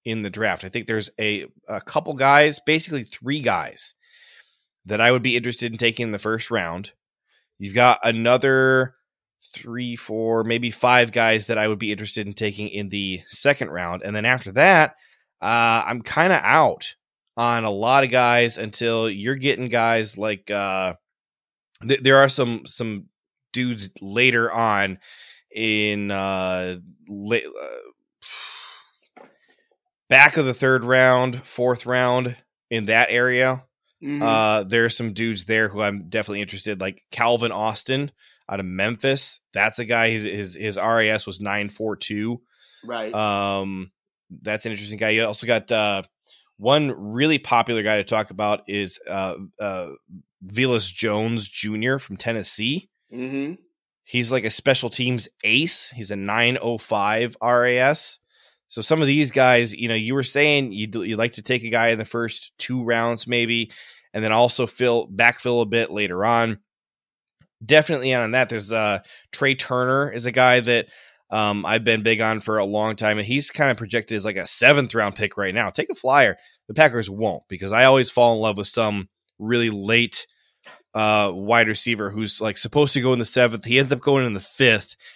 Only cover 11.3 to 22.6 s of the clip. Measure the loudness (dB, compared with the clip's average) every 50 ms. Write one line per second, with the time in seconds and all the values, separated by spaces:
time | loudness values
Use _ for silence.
11.3 | 2 2 0 -2 -2 0 0 0 -2 -2 -4 -6 -6 -6 -8 -8 -8 -8 -8 -8
12.3 | -6 -6 -6 -6 -4 -6 -10 -8 -8 -8 -8 -6 -6 -6 -4 -4 -6 -8 -10 -12
13.3 | -8 -2 0 0 2 0 -2 -8 -6 -6 -6 -6 -6 -8 -8 -6 -6 -2 0 0
14.3 | 0 0 -2 -4 2 4 6 8 8 6 6 4 0 _ _ _ _ _ _ _
15.3 | _ -6 -2 0 2 2 4 4 2 2 0 -2 -6 -6 -8 -4 0 2 2 4
16.3 | 2 2 4 4 4 6 6 4 2 -2 -10 -14 -14 _ _ _ _ _ _ _
17.3 | -6 -2 0 0 0 0 -2 -4 -4 -2 2 4 4 4 4 4 4 4 4 4
18.3 | 4 4 4 2 0 -6 -8 -8 -6 -4 -2 0 0 0 -2 -2 -4 -4 -4 -6
19.3 | -4 -2 -2 -2 -2 -2 -4 -2 0 0 2 2 2 0 -2 -4 -6 -6 -4 -4
20.3 | -4 -6 _ -6 -4 -4 -2 -2 -2 -2 -4 -4 -6 _ _ _ _ _ _ _
21.3 | _ _ _ _ _ _ _ _ _ -12 -2 -2 -2 2 4 6 8 8 6 6
22.3 | 4 0 -2 -2 -2 -6